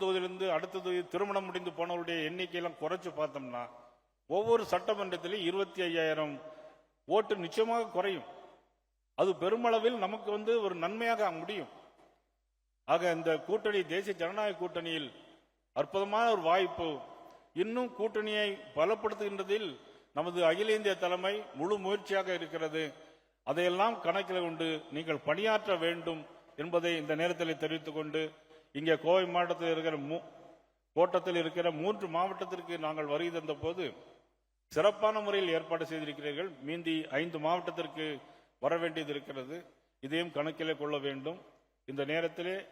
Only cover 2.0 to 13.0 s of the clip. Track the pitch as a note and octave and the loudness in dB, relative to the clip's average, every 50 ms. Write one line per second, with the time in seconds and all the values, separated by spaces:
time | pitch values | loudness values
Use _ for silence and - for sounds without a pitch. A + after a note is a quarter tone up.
2 | E3+ E3+ E3+ E3 D#3 D#3 E3+ F3+ F#3 F3 F3 F3 E3+ E3+ D#3+ - D#3 D#3 F3+ F3+ | -2 -2 -2 -2 -2 -2 -2 -4 -4 -4 -4 -4 -4 -4 -4 -4 -4 -2 -2 -2
3 | F3 F3+ D3 D3 D#3 D3 C3+ C#3+ C3+ B2+ B2 B2 A#2+ A#2+ - - - - _ _ | -4 -6 -4 -2 -2 -2 -2 -4 -8 -8 -8 -8 -8 -8 -12 -16 -20 -20 _ _
4 | _ _ _ _ _ - D#3 F#3+ G#3+ A3+ A#3 A3+ G#3+ - F3+ F3+ F3+ - G#3+ G3+ | _ _ _ _ _ -2 -2 0 4 4 4 4 4 2 0 0 2 0 -2 0
5 | G3+ F#3+ F3+ E3+ E3 F3 G3+ G#3+ F3+ E3+ F3+ G3 G3 F#3+ - F#3 F3+ F3 E3 E3 | -2 -4 -4 -4 -4 -4 -4 -2 -2 0 0 0 -2 -2 -2 -2 -2 0 0 2
6 | D#3+ D#3+ D#3 D#3 D#3 D3+ C#3+ C3+ - - - - - - - - _ _ _ _ | 2 2 2 2 0 -2 -4 -8 -12 -14 -16 -18 -18 -20 -20 -20 _ _ _ _
7 | _ - E3 G#3+ G#3+ G#3 G#3+ G3 F3 E3 - A3 A3 A3+ A#3 A#3 A3+ G3+ - F3+ | _ 2 2 2 4 2 0 -2 -2 -2 0 2 2 2 2 0 0 -2 -2 -2
8 | F#3 G3+ F#3+ D3+ G#2+ - - - - - - - _ _ _ _ _ _ _ _ | 0 0 0 -4 -6 -10 -14 -18 -18 -20 -20 -20 _ _ _ _ _ _ _ _
9 | _ _ _ - D#3+ G3 F3+ D3+ E3 F#3 A3 A#3 A#3+ A#3 A3+ A3+ G#3+ A#3+ B3+ A3+ | _ _ _ 2 4 4 4 2 2 2 2 4 4 4 4 6 4 4 2 2
10 | F#3+ F#3 G#3+ A3 - G#3+ G#3 G#3+ G#3+ A3 A#3 A#3 G#3+ G3 F3+ E3+ E3 F3 G#3 A3 | 0 -2 -2 -4 -4 -2 -2 -2 2 2 2 2 2 0 0 0 -2 -2 -2 0
11 | A#3 A#3 A#3 A3 G#3+ F#3+ E3 D#3+ E3 F3+ G#3+ F#3+ D3 - - - - - _ _ | 0 2 2 2 2 0 0 -2 -6 -6 -6 -6 -8 -10 -12 -20 -20 -20 _ _
12 | - - _ _ _ _ _ _ _ _ _ _ _ _ _ _ _ - D3 E3+ | -20 -20 _ _ _ _ _ _ _ _ _ _ _ _ _ _ _ 2 2 4